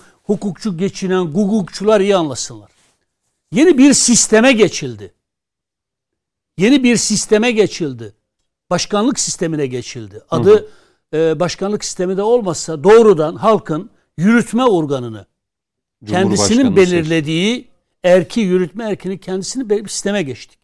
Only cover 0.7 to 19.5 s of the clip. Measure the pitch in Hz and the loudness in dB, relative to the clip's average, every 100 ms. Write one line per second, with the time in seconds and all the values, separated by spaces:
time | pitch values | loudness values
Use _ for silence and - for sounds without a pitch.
0.7 | 165 196 - 185 185 175 160 196 220 165 | -6 -6 -6 -4 -2 -2 -2 -2 -2 -4
1.7 | - 202 214 196 196 156 120 - 110 101 | -4 0 2 2 0 -2 -6 -12 -14 -20
2.7 | _ _ _ _ _ _ _ _ 175 349 | _ _ _ _ _ _ _ _ 2 4
3.7 | - 226 226 226 233 - 220 254 226 185 | 6 6 4 2 2 2 4 4 4 2
4.7 | - 135 107 98 _ _ _ _ _ _ | 0 -10 -12 -18 _ _ _ _ _ _
5.7 | _ _ _ _ _ _ _ _ - 202 | _ _ _ _ _ _ _ _ -2 2
6.7 | 285 247 220 - 208 - 214 240 214 190 | 4 4 2 0 -4 0 0 2 0 0
7.7 | - 151 120 107 - _ _ _ _ _ | -2 -8 -8 -14 -20 _ _ _ _ _
8.7 | 175 - 208 240 - - - 165 151 135 | -6 -2 -2 -2 -2 -6 -6 -6 -4 -4
9.7 | 123 - 123 104 101 - 123 180 214 208 | -6 -10 -14 -16 -20 -6 0 4 4 2
10.7 | - _ _ _ 156 160 151 175 - 196 | -14 _ _ _ -2 -2 0 -4 -4 -6
11.7 | 208 - - 180 190 208 247 190 156 - | -6 -8 -6 -4 -4 0 0 -2 -6 -8
12.7 | 156 175 226 220 165 156 110 202 208 - | -2 6 8 8 4 0 -2 0 0 0
13.7 | 156 208 _ _ - 185 233 - 220 262 | -6 -6 _ _ -2 2 2 2 0 2
14.7 | 180 151 135 120 107 - _ _ _ _ | 2 0 -4 -6 -12 -18 _ _ _ _
15.7 | _ _ _ 104 180 190 196 196 233 254 | _ _ _ -6 -2 0 2 2 2 2
16.7 | 196 185 175 156 165 147 160 202 240 - | 4 2 2 0 -2 -2 -2 -2 -2 -8
17.7 | _ _ _ 180 185 170 233 190 185 175 | _ _ _ 2 2 2 -2 0 0 -2
18.7 | 208 226 190 180 190 - 190 180 | -6 -8 -8 -8 -10 -8 -8 -8